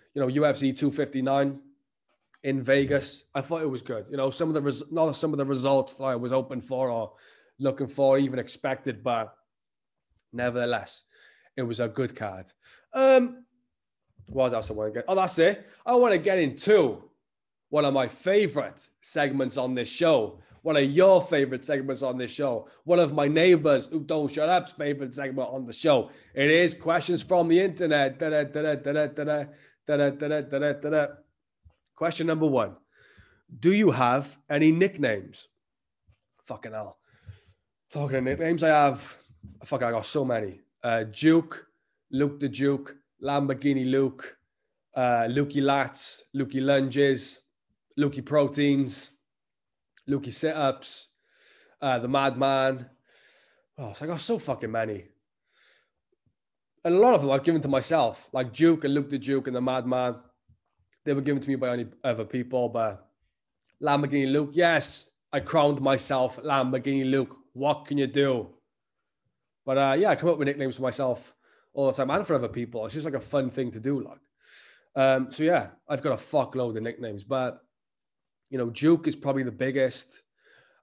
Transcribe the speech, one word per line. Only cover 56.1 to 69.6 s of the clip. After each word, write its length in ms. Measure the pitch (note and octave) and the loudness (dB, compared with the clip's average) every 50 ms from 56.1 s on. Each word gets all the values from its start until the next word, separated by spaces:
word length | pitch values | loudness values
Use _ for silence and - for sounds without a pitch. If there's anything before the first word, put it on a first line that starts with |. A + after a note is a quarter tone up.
| _ _ _ _ _ _ _ _ _ _ _ _ _ _ - | _ _ _ _ _ _ _ _ _ _ _ _ _ _ -2
And 120 | E3+ F3 | 2 4
a 40 | F#3+ | 6
lot 140 | A#3+ B3+ A3+ | 6 6 6
of 80 | D3+ | 4
them 100 | C#3+ C#3 | 4 2
I've 120 | C3+ C3+ C3+ | 0 2 2
given 180 | E3+ E3 D#3 | 2 2 2
to 60 | C#3+ | 0
myself, 640 | C#3 C#3 C3 - - E3 D3+ B2 A2 - - - - | 0 0 0 0 0 0 2 2 0 -2 -8 -14 -8
like 220 | - C3 B2 A2+ - | -4 -4 -4 -4 0
Duke 300 | D3+ D#3+ E3+ E3 D#3+ D3 | 4 4 4 4 4 2
and 100 | C#3 C#3+ | 0 0
Luke 160 | D3 C#3 C#3+ | 0 -2 -2
the 80 | C#3+ | -6
Duke 300 | B2+ - C#3 C#3 C3+ C3+ | -6 -2 -2 -2 -2 -2
and 80 | C3+ B2+ | -2 -4
the 60 | B2 | -2
Madman. 540 | B2+ C3 B2+ B2+ A#2+ B2+ B2+ B2+ B2+ B2 A#2+ B2 - _ _ _ _ _ _ _ _ _ _ _ _ _ _ _ - | -2 -2 -2 -2 -2 -2 -2 0 -2 -2 -4 -6 -14 _ _ _ _ _ _ _ _ _ _ _ _ _ _ _ -4
They 100 | C#3+ C#3 | -4 -2
were 80 | C#3 | -2
given 200 | C3+ D3 C#3 C#3+ | 0 -2 -2 -2
to 80 | C#3+ C#3+ | -2 -2
me 60 | C3+ | -2
by 140 | C3 C3 B2 | -2 -2 -2
only 180 | A#2+ A#2+ A2+ - - _ - | -2 -4 -6 -8 -10 _ -4
other 220 | B2+ A2+ A2 A2 | -4 -2 -2 -4
people, 440 | - - B2 B2 B2 C3 B2 A#2+ A#2 | -6 -6 -6 -6 -2 -2 -2 -2 -2
but 400 | A2+ A#2 A2+ G#2+ F#2+ - _ _ _ _ _ _ _ _ _ _ _ _ _ _ _ - | -2 -2 -2 -2 -4 -8 _ _ _ _ _ _ _ _ _ _ _ _ _ _ _ -6
Lamborghini 500 | D3 D3 C#3+ C#3+ C#3+ C#3 C#3+ C#3+ C3+ C3+ | -2 0 0 0 0 0 0 0 0 2
Luke, 200 | C#3 D3+ C#3+ C#3+ D3+ | 2 0 0 0 2
yes, 560 | F3 F3 E3+ E3 C#3+ - - - - - _ _ _ _ - | 2 4 4 4 2 0 -4 -8 -10 -12 _ _ _ _ -6
I 80 | D3 C3+ | -6 -6
crowned 400 | - - E3 D#3 D3 D3 C#3+ B2+ | -4 0 2 4 4 4 2 2
myself 580 | C3+ C3+ C3+ - - - C#3 B2+ B2+ B2 - - C#3+ | 2 2 2 2 0 -2 0 0 0 -2 -4 -6 -4
Lamborghini 640 | D3+ C#3 C3+ B2+ B2+ C3 B2 B2 C#3+ C#3 C3+ C3 C3 | 0 0 0 0 0 -2 -4 -2 -2 -2 0 0 0
Luke. 260 | C#3 C3+ A#2+ - - - _ _ - | 0 0 0 -2 -8 -20 _ _ -8
What 320 | B2+ C#3 D3+ D3 - - | -4 0 0 0 -2 -4
can 120 | - C#3+ | -4 -2
you 100 | C#3+ C3+ | -2 -2
do? 420 | A#2+ A2 C#3 C#3+ C3+ B2+ A2+ F#2+ - - _ _ _ _ _ _ _ _ _ _ _ _ _ _ _ _ _ _ _ _ _ | 0 2 0 2 2 0 -2 -4 -8 -14 _ _ _ _ _ _ _ _ _ _ _ _ _ _ _ _ _ _ _ _ _